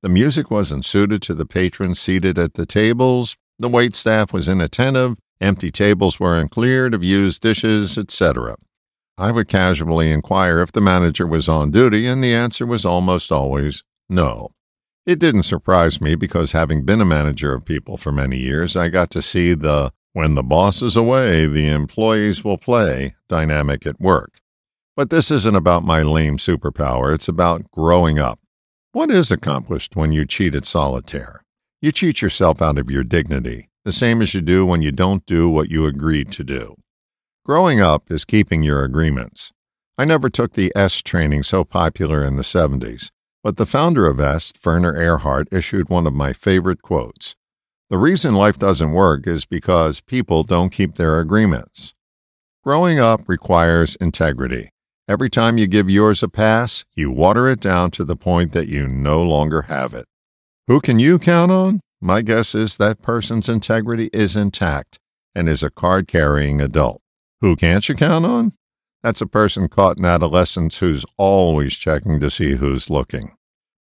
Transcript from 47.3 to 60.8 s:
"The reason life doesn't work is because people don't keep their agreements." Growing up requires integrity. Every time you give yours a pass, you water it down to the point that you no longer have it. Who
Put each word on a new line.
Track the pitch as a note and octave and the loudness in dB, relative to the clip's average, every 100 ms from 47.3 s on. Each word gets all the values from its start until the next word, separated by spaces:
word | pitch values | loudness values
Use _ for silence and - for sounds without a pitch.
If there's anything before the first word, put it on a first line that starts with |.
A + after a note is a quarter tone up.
| - _ _ _ _ _ | -14 _ _ _ _ _
"The | F#2 | 0
reason | B2+ F#3 D3 | 2 2 2
life | G2+ G#2 G2+ | 2 2 2
doesn't | G2 F#2 D#2+ | 0 0 0
work | E2 F#2+ C#2+ C2+ | 2 2 2 -2
is | E2 - | -6 -6
because | F2 - F2+ D#2+ D2 | -8 0 2 2 -2
people | _ B2+ G#2 E2 | _ -6 0 0
don't | D#2+ F2 F2+ | 2 0 0
keep | - F#2+ - | -2 -4 -2
their | E2 D#2 | 0 0
agreements." | D#2+ G#2 G#2+ C2+ - - - _ _ _ _ _ _ _ | 0 2 2 0 -6 -20 -20 _ _ _ _ _ _ _
Growing | - D3 F3+ D#3 | -2 0 2 4
up | A#2 A2+ - | 4 2 0
requires | F2 - F2 E2+ E2+ E2 - | -6 2 4 4 4 2 0
integrity. | F2 - E2 B1+ B1+ B1 G#1+ _ _ _ - | -4 0 -2 -2 -6 -6 -10 _ _ _ -6
Every | G2+ C3 | -2 0
time | - A#2 A#2 | 0 2 2
you | G#2 | 2
give | G#2 F#2+ | 2 2
yours | G2 G#2+ G#2 | 4 4 2
a | G#2+ | -2
pass, | - A2 A2+ A#2 - - | 0 2 2 -2 -8 -10
you | - D2 | -6 -4
water | B1+ E2+ A2 C3 | 2 4 4 2
it | C3 | 0
down | G2 F2+ F2 | 0 0 0
to | - | -2
the | D2+ E2+ | -6 -4
point | - F2 F2 | -2 0 0
that | E2+ D2 | -2 -4
you | D2 C#2 | -4 -4
no | C2 C#2 D#2 | -4 0 2
longer | F2 D2+ D2+ D#2 | 2 2 0 -2
have | C#2+ C#2+ C2 | -4 -6 -6
it. | A#1 A#1+ _ _ _ _ _ - | -10 -16 _ _ _ _ _ 0
Who | C3 | 0